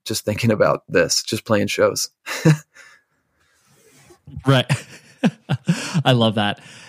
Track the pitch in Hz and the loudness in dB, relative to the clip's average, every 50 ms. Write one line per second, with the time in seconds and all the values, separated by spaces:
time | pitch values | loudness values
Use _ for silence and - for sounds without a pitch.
0 | _ - 110 - - 107 104 - - 113 110 90 - 76 69 - - - - 92 | _ -8 -8 -6 -4 -4 -4 -2 0 0 2 2 2 2 2 0 -4 -2 0 2
1 | 82 - - - - - 110 110 - - 110 101 101 101 - - 101 101 98 - | 2 2 0 -4 -4 -4 -6 -6 -4 -2 -2 0 0 -2 0 0 0 0 0 -2
2 | - - _ _ _ - - - - 160 156 156 - _ _ - - - - _ | -6 -8 _ _ _ -12 -12 0 2 2 2 2 -2 _ _ -20 -20 -20 -20 _
3 | _ _ _ _ _ _ _ _ _ _ _ _ _ _ _ _ _ _ _ _ | _ _ _ _ _ _ _ _ _ _ _ _ _ _ _ _ _ _ _ _
4 | _ _ - _ _ - - - - 135 135 127 - - 135 - - - - - | _ _ -20 _ _ -20 -18 -6 0 2 2 2 2 0 -4 -4 -4 -10 -20 -20
5 | - - - _ - 202 - - _ - - - - - 180 - - - - 165 | -20 -20 -10 _ -2 -2 -2 -4 _ -6 -6 -4 -2 -2 -2 -2 -4 -4 -4 0
6 | 131 - 127 120 113 113 101 110 104 101 98 - - - - - - | 2 2 4 4 4 2 2 0 -2 -2 -4 -6 -12 -20 -20 -20 -20